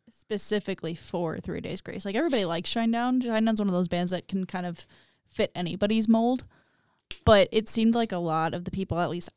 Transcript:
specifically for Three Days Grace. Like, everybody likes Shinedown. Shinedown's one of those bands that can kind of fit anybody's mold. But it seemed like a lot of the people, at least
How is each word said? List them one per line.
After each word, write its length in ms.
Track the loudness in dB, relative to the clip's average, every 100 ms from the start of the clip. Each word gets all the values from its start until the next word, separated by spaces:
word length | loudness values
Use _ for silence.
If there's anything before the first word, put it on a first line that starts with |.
| _
specifically 840 | _ _ -6 -2 -2 -2 -6 -6
for 440 | -8 -6 -4 -2 -4
Three 220 | -6 -6
Days 200 | -6 -8
Grace. 240 | -8 -8
Like, 100 | -4 -2
everybody 280 | 0 0
likes 280 | 0 -2 -2
Shinedown. 500 | 0 0 0 0 0
Shinedown's 380 | 0 2 2 2
one 80 | 2
of 60 |
those 140 | 2 0
bands 220 | 0 -2
that 160 | -4 -4
can 180 | -6 -4
kind 200 | -6 -8
of 200 | -10 -16 -20 _ _ _
fit 220 | -2 -2
anybody's 540 | -2 -6 -2 2 2 4
mold. 360 | 4 4 0 -6 _ _ _ _ _ _ -2
But 240 | 6 6 6
it 160 | 2 0
seemed 260 | 2 4
like 180 | 4 0
a 60 | -2
lot 340 | 0 0 0
of 100 | -2
the 60 | -6
people, 280 | -6 -4 -2
at 100 | -2
least 200 | -2 -8